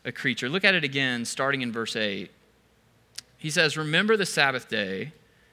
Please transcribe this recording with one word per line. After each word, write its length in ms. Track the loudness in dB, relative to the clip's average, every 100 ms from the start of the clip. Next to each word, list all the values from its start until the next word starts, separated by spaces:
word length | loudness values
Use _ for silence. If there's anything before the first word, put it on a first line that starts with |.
a 80 | -10
creature. 360 | -4 -2 -2 -2
Look 160 | 2
at 100 | 2
it 100 | 2
again, 400 | 0 0 0 -2
starting 380 | -4 -2 0 0
in 100 | -2
verse 240 | -4 -4 -2
eight. 340 | -2 -2 -8 _ _ _ _ _ _ _ _ -20 -20 _
He 120 | -4
says, 260 | 2 2 2
"Remember 400 | 0 2 4 2
the 100 | 2
Sabbath 420 | 2 2 2 -4
day 440 | -4 -2 -4 -8 -12 _ _ _